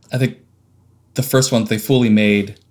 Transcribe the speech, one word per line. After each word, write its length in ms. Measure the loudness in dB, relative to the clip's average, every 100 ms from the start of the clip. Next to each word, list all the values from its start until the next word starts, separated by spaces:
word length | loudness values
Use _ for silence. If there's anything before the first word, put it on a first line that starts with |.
| -10
I 60 | -4
think, 200 | -4 -6 _ _ _ _ _ _ _ -8
the 80 |
first 280 | -2 0 2
one 120 | 0 -2
they 140 | -4
fully 300 | 0 2 2
made 500 | 2 2 0 -2 -10 _